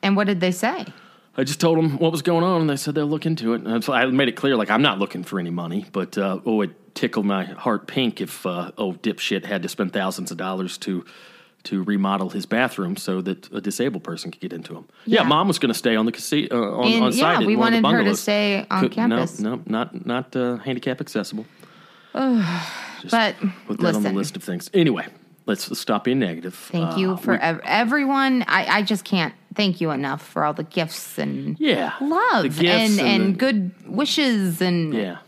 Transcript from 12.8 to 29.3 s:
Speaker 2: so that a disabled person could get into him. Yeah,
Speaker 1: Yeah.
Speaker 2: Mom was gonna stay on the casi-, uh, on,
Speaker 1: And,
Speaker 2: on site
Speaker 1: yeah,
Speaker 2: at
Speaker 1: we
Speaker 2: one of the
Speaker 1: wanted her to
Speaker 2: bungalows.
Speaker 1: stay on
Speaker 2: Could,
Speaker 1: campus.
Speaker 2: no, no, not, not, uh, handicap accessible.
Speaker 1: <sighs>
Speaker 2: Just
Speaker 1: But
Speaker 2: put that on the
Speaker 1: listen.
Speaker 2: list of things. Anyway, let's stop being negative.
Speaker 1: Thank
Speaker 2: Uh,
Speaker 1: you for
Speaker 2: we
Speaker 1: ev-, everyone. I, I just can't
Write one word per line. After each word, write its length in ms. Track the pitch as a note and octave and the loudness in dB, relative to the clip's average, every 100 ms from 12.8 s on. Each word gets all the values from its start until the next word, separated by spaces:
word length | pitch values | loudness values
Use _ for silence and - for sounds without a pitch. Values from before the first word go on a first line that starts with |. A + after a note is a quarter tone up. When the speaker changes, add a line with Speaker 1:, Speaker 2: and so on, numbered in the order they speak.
| F#2 F#2+ | -4 -4
Speaker 2:
so 220 | - F#2 | -4 -4
that 300 | F#2 F2+ - | -4 -6 -6
a 80 | G#2 | -6
disabled 420 | G2+ G2 B2 F#2+ | -6 -2 -2 -4
person 260 | - E2 E2+ | -8 -10 -10
could 120 | E2 | -12
get 120 | F2+ | -12
into 220 | E2+ - E2 | -10 -12 -16
him. 100 | - _ - | -18 _ 2
Yeah, 160 | A3+ | 4
Speaker 1:
Yeah. 60 | B2 | 6
Speaker 2:
Mom 200 | D3+ G3 | 4 4
was 100 | E3 | 2
gonna 160 | B2+ | 2
stay 220 | A2+ A#2+ A2 | 2 2 2
on 100 | A2+ | 2
the 60 | |
casi-, 400 | A2+ - D3 - | -2 -2 -2 0
uh, 40 | A#2+ | 0
on, 360 | G#2 A2 B2 | -2 0 2
Speaker 1:
And, 120 | A3+ A3 | 4 4
Speaker 2:
on 80 | |
site 60 | - | 4
Speaker 1:
yeah, 180 | D#3+ - | 4 4
Speaker 2:
at 60 | G#3 | 2
Speaker 1:
we 80 | A3 | 4
Speaker 2:
one 180 | A3+ | 4
of 80 | A3+ | 4
the 20 | |
Speaker 1:
wanted 140 | A3 - | 4 4
her 60 | |
to 0 | |
Speaker 2:
bungalows. 160 | G3+ G3 | 4 0
Speaker 1:
stay 460 | - G#3 G#3 G3 - | 0 0 2 0 -2
on 120 | F#3+ | 0
Speaker 2:
Could, 100 | F#3+ | 0
Speaker 1:
campus. 480 | - G3 A#2 C3 - | 2 2 2 0 -2
Speaker 2:
no, 160 | G#2+ A#2+ | -4 -4
no, 60 | - | -4
not, 400 | A2 A#2+ - - | -2 -2 -6 -4
not, 300 | A#2+ C3 C3 | -4 -4 -2
uh, 220 | B2 A#2+ | -2 -2
handicap 440 | C3+ B2 C3 B2+ | -4 -4 -4 -4
accessible. 440 | - A2 G2 G#2+ A2 - - - - - - | -4 -6 -6 -8 -10 -18 -20 -20 -20 -20 -10
Speaker 1:
<sighs> 0 | |
Speaker 2:
Just 960 | - C4 A#3 F3+ F3 E3 - - - - | -2 2 2 2 -2 -6 -12 -14 -16 0
Speaker 1:
But 240 | A3+ A3 - G3+ F3+ - | 2 2 0 -4 -4 -8
Speaker 2:
put 120 | G#3+ | 0
that 80 | F3 G#2+ | 2 2
on 80 | |
the 60 | - | 0
Speaker 1:
listen. 60 | G2 | 0
Speaker 2:
list 200 | D#3+ - | -4 -6
of 80 | |
things. 260 | - F2+ - | -6 -8 -2
Anyway, 360 | G3 E3 G2 - - _ _ - | 2 4 2 -4 -14 _ _ -4
let's 300 | G#2 - A#2 | -4 -4 -8
stop 240 | - G#2+ | -2 0
being 160 | - C3 | 2 0
negative. 340 | G#2 E2 F2 | 0 -2 -10
Speaker 1:
Thank 400 | F2+ - F3 E3 | -12 -6 -2 -2
Speaker 2:
Uh, 40 | F#3 | 0
Speaker 1:
you 200 | F#3+ F#3 | 0 0
for 140 | - | 0
Speaker 2:
we 60 | A#3+ | 2
Speaker 1:
ev-, 200 | E3 E3 | 2 -2
everyone. 800 | - G3+ A#3 C#4+ C#4 C#4 C4+ B3+ - | 0 0 2 2 2 2 2 2 2
I, 180 | F3+ - | 0 2
I 140 | G3 | 2
just 200 | G3+ G#3 | 2 -2
can't 300 | - F#3+ D3+ | 0 0 0